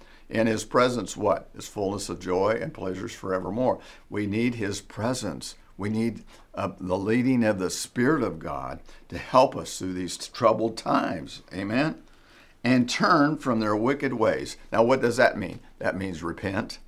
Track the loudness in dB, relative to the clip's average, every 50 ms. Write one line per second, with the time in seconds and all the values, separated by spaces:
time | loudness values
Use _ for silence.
0 | -20 -20 -20 -20 -16 -6 0 2 2 2 2 0 -2 2 4 4 4 6 4 0
1 | -4 -6 -6 -2 2 2 2 2 0 -12 -18 -16 -16 -12 -6 -2 -2 -2 -2 -4
2 | -6 -6 -8 -8 -4 -2 0 2 2 2 0 0 -4 -8 -8 -8 -6 -6 -6 -6
3 | -8 -10 -10 -10 -6 -4 -2 -2 -2 -4 -4 0 0 0 0 -2 -6 -20 -20 -20
4 | -18 -10 -6 -4 -4 -2 -2 0 0 0 -2 -2 -4 -4 -4 -6 -10 -14 -10 -4
5 | -4 -4 -4 -4 -6 -8 -8 -8 -12 -14 -16 -16 -20 _ -14 -8 -6 -4 -2 0
6 | 0 -2 -2 -6 -14 -20 -20 -20 -20 _ -8 -6 -6 -6 -6 -8 -4 -2 -2 -2
7 | 0 0 0 2 2 2 2 4 4 2 2 2 0 -4 -4 -6 -10 -8 -2 0
8 | 2 2 2 2 0 -2 -4 -6 -8 -8 -8 -6 -8 -8 -10 -12 -14 -18 -20 -20
9 | -18 -14 -12 -12 -10 2 6 6 6 6 4 -4 -8 -8 -10 -8 -6 -6 -4 -4
10 | -6 -6 -8 -10 -12 -12 -6 2 4 4 4 4 0 -2 -4 -4 -4 0 0 0
11 | 0 -2 -4 -6 -8 -12 -14 -18 -18 -14 -10 -8 -6 -2 0 0 0 0 -2 -6
12 | -14 -20 -20 _ _ _ -20 -20 -20 -20 -20 _ 0 2 4 4 4 2 2 2
13 | 4 6 6 6 6 4 2 0 0 0 0 2 2 2 2 2 2 0 0 0
14 | -2 -4 0 2 2 2 2 2 -2 -6 -10 -14 -14 -4 4 4 6 6 6 4
15 | 4 0 4 6 4 4 4 2 -6 -6 -8 -10 -14 -20 -16 -6 -4 -4 -2 -2
16 | -4 -6 -6 -6 -6 -6 -6 -4 -6 -4 -4 -4 -4 -6 -8 -16 -18